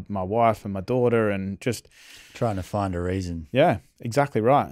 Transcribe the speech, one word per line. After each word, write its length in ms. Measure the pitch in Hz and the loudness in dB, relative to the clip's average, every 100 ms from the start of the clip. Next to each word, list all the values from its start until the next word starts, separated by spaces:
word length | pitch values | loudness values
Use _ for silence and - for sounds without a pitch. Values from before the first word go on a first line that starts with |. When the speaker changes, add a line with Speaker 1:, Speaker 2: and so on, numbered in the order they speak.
| 90 | -6
Speaker 1:
my 140 | 101 | -6
wife 440 | 92 113 117 107 107 | -2 2 2 2 -6
and 80 | |
my 80 | 95 | -8
daughter, 500 | 92 123 123 117 107 | -2 0 2 2 2
and 280 | 98 95 95 | 0 -4 -4
just 300 | 131 110 - _ - - - - | -4 -6 -10 _ -20 -20 -20 -4
Speaker 2:
Trying 220 | 120 95 | -4 -4
to 60 | |
find 300 | 87 90 98 | -4 -4 -2
a 80 | 87 | -2
reason. 460 | 90 95 90 85 80 | -2 -2 -4 -8 -2
Speaker 1:
Yeah, 280 | 127 240 110 _ _ | 2 2 2 _ _
exactly 400 | 120 123 139 - | -4 -2 0 2
right. 320 | 110 139 90 | 4 4 2